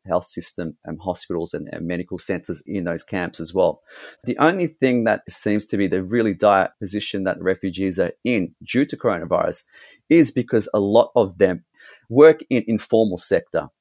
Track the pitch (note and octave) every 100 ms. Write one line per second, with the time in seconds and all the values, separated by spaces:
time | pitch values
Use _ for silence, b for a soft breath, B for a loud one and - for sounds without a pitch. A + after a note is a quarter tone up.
0 | - F2 - - - - E2+ D2+ - D#2+
1 | F#2 F2+ - F2 E2+ E2 D2+ - E2+ F2
2 | F2+ F#2 - F#2 - E2+ - G2+ F2 E2+
3 | - G2 E2+ - D#2+ F#2 F2 D2 B B
4 | B B - - D3+ F#3 F3 - C3 B2
5 | A2 G#2 - - - G#2 - G2+ F#2+ F#2+
6 | F#2 A#2+ A2+ F2+ G#2 G2 F#2 - G2+ G2+
7 | - G2+ F#2+ - F#2 F#2+ G2 F2+ G2 F2
8 | F2 - A#2 A#2 F2 - - B2 C#3+ D3+
9 | A#2+ F#2 E2 F2 E2+ - - b b b
10 | _ E3 C#3+ - A#2 A2+ G#2 G#2+ G2+ A2
11 | - - G2 F#2 G2 F2+ - b b b
12 | b A#2 D#3 D#3 - B2+ A2+ G#2+ - A2+
13 | A2+ F#2 - F#2 - E2 D2 _